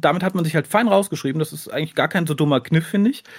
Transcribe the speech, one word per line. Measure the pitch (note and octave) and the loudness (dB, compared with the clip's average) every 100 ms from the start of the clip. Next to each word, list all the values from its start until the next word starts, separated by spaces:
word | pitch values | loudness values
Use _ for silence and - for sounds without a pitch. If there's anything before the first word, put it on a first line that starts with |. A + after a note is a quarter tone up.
Damit | D#3 F3+ | 2 2
hat | F#3 | -2
man | F3+ | -2
sich | D#3+ D#3 | 0 -2
halt | - | 0
fein | G#3 A#3 | 0 4
rausgeschrieben. | G3 F#3+ D3+ C#3 D3+ | 2 2 -4 -4 -2
Das | D#3 | -4
ist | D#3 - | -6 -8
eigentlich | C#3+ D#3 | -6 -4
gar | - D#3 | -2 0
kein | F3+ D#3+ | 0 -2
so | |
dummer | D3 D3 C3 | 0 2 2
Kniff, | - D#3+ E3 | 2 0 0
finde | G3+ G#3+ | 0 0
ich. | C#4+ - | 0 -12